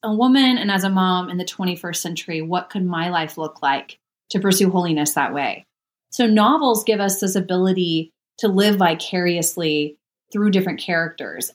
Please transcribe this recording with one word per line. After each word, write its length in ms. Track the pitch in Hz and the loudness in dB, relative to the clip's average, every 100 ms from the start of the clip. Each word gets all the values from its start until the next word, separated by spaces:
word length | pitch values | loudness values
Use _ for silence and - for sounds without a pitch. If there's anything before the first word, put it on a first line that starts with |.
a 100 | 220 | -4
woman 460 | 214 254 269 262 247 | 0 4 4 4 2
and 120 | 202 | 0
as 140 | 190 | 0
a 60 | 196 | 0
mom 400 | 190 185 180 180 | 2 2 0 -2
in 60 | 180 | -6
the 80 | |
twenty-first 580 | 180 - 180 175 175 170 | -6 -4 -4 -4 -6 -8
century? 400 | 165 170 - 160 | -8 -8 -6 -6
What 280 | 160 180 - | -4 -4 -4
could 140 | 208 | -4
my 260 | 180 165 175 | -2 -2 -2
life 280 | 170 156 - | -2 -4 -6
look 240 | 156 - | -10 -4
like 360 | 143 139 - - _ _ - | -2 -2 -4 -20 _ _ -6
to 100 | 202 | -2
pursue 300 | 196 185 190 | 2 4 2
holiness 440 | 180 175 151 151 | 2 0 0 -2
that 200 | 156 135 | -2 -2
way? 320 | 143 127 - - _ _ _ _ | -2 -4 -6 -14 _ _ _ _
So 160 | - 233 | 0 4
novels 580 | 214 214 311 269 220 | 6 4 4 2 0
give 160 | 220 208 | 0 0
us 200 | 196 190 | 0 -2
this 160 | 196 196 | -2 -2
ability 720 | 185 180 190 185 170 160 160 _ _ - | 0 2 2 2 0 0 -4 _ _ -4
to 100 | 214 | 0
live 280 | 190 208 196 | 2 4 4
vicariously 1200 | 175 160 - 180 175 170 165 - 165 151 147 - _ _ _ | 2 0 -4 -2 0 0 -2 -2 -2 0 -2 -6 _ _ _
through 180 | 208 208 | -2 2
different 300 | 190 190 - | 2 0 -4
characters. 720 | - 170 165 - 92 - - | -4 -2 -2 -6 -12 -10 -6